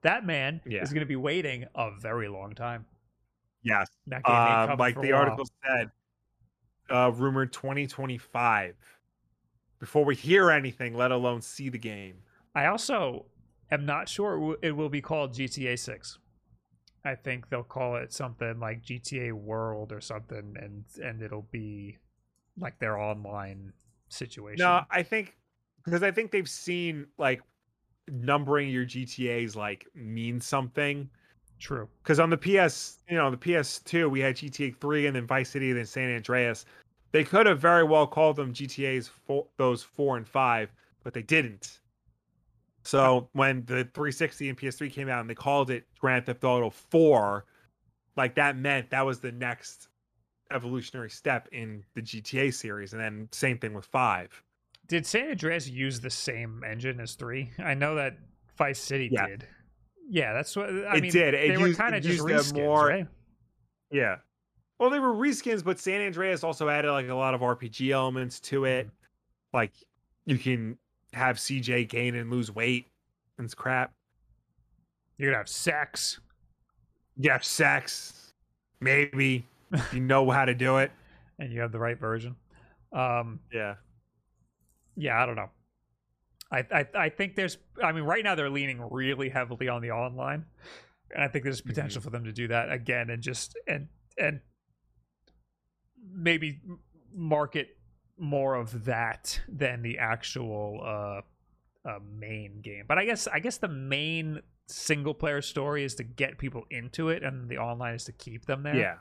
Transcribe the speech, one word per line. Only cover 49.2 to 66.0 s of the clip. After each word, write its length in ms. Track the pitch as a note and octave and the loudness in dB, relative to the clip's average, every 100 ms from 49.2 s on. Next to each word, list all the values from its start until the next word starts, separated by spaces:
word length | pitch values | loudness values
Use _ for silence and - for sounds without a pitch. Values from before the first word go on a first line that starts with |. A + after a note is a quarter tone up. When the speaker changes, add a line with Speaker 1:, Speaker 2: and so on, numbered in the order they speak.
| B2+ | -6
Speaker 2:
next 560 | A#2+ B2 A#2 - - - _ _ _ _ _ _ | -6 -6 -6 -12 -20 -20 _ _ _ _ _ _
evolutionary 580 | C3+ A#2+ B2+ - C3 A2+ | -6 -4 -6 -6 -12 -12
step 400 | - - B2+ - | -6 0 0 -2
in 320 | C3 A2+ G#2+ G2+ | -12 -10 -12 -12
the 80 | - | -12
G 200 | A2+ A2+ | -10 -10
T 180 | G#2+ C3 | -6 0
A 120 | C3+ | 0
series, 420 | B2 A2+ G#2 G2 | 0 -8 -10 -10
and 80 | A2 | -8
then 260 | A2 G#2+ A2 | -8 -8 -12
same 240 | - C#3 A#2+ | -2 0 0
thing 140 | A2+ | -4
with 120 | G#2 - | -8 -4
five. 560 | C3 B2+ F#2 F2+ - _ _ _ _ _ | 2 2 2 -4 -18 _ _ _ _ _
Speaker 1:
Did 180 | E3+ D#3+ | -2 0
San 240 | G#3+ C#4+ | -2 -2
Andreas 400 | A3+ D#3 E3 C#3 | -4 -2 -2 -4
use 300 | B2+ C3+ B2 | -4 -4 -4
the 100 | A#2+ | -6
same 540 | - - A#2+ A#2 A2+ | -6 -6 -6 -8 -10
engine 360 | A#2+ A2 B2+ B2 | -10 -6 -6 -6
as 140 | A2+ - | -8 -10
three? 360 | B2 B2+ C3 - | -8 -6 -8 -8
I 140 | F3 | -4
know 220 | C#3 D3 D#3 | 0 0 0
that 220 | C3+ - - _ _ - | -2 -6 -20 _ _ 0
Vice 220 | C#3+ C3+ | 0 0
City 300 | - C#3 B2+ | -4 -2 0
Speaker 2:
Yeah. 160 | B2 G2 | 2 0
Speaker 1:
did. 200 | G2 - - _ _ _ _ D#4+ | -2 -16 -20 _ _ _ _ -4
Yeah, 220 | F3+ B2+ | 0 0
that's 220 | A2+ D#3 G3+ | -2 -4 -4
what 140 | G3+ | -4
I 260 | F#3+ G3+ F#3+ | -4 2 2
Speaker 2:
It 40 | |
Speaker 1:
mean. 80 | F3+ | 6
Speaker 2:
did. 220 | F3 D#3+ C#3 | 6 6 6
It 140 | D3+ | 4
Speaker 1:
They 80 | F#3 | 6
were 100 | F3+ | 4
Speaker 2:
used, 120 | E3+ | 4
Speaker 1:
kinda 180 | A3+ A3 | 2 2
Speaker 2:
it 40 | |
Speaker 1:
just 260 | D#3 F3 D3+ | 2 2 4
Speaker 2:
used 20 | |
a 40 | |
Speaker 1:
reskins, 200 | D3+ C#3+ D3 | 4 4 2
Speaker 2:
more 320 | D3 D3+ D3 | 4 6 6
Speaker 1:
right? 200 | F3+ F3+ - _ _ _ _ _ _ _ | 4 -2 -10 _ _ _ _ _ _ _
Speaker 2:
Yeah. 280 | C#3+ A#2 F2+ _ _ _ _ _ _ | 2 2 0 _ _ _ _ _ _
Well, 100 | B3 | 4
they 100 | C#4+ | 4
were 140 | C4 | 2
reskins, 500 | A3 C#4 B3+ - A3 | 4 2 0 0 -2
but 140 | F3 F3+ | 0 -2
San 240 | - G3 | -2 -2